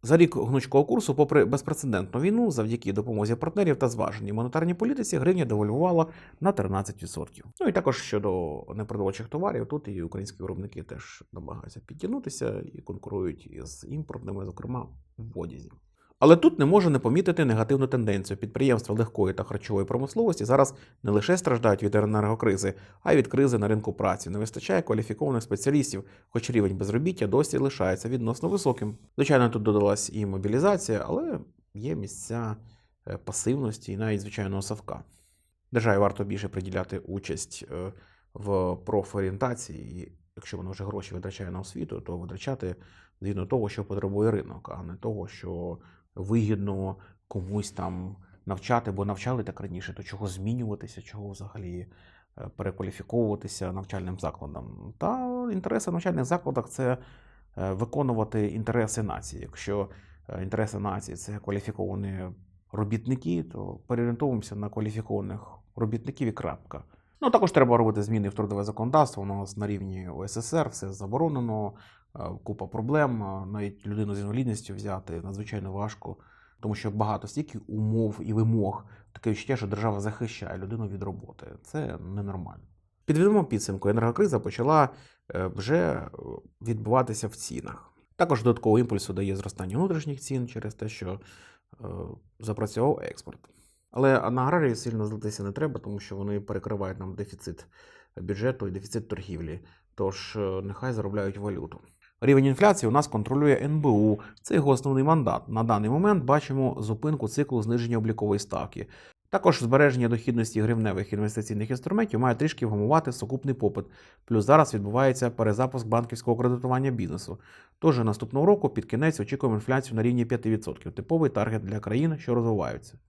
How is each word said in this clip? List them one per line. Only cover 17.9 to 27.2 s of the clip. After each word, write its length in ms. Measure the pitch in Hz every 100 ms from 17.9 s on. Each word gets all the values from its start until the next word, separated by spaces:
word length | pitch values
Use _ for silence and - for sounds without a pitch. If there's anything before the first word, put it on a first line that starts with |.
| 127 107 98 90 101
Підприємства 580 | 107 - 135 117 - 107
легкої 380 | 113 - 95
та 100 | 95
харчової 420 | 101 104 - 101 95
промисловості 600 | 120 135 226 226 165 104
зараз 300 | 135 135 - - _
не 80 | -
лише 260 | 104 104 180
страждають 460 | 180 120 117 98
від 120 | 104 107
енергокризи, 800 | 107 107 104 113 117 95 95 - - -
а 120 | -
й 40 | 160
від 100 | 127
кризи 300 | - 139 120
на 100 | 104
ринку 260 | 107 104
праці. 360 | 95 98 92 -
Не 100 | 101
вистачає 420 | 107 - - 190
кваліфікованих 640 | - 110 110 107 147 123
спеціалістів, 600 | - 101 - 143 135 98 - - _
хоч 200 | 120 -
рівень 280 | 120 101 95
безробіття 500 | 98 110 160 185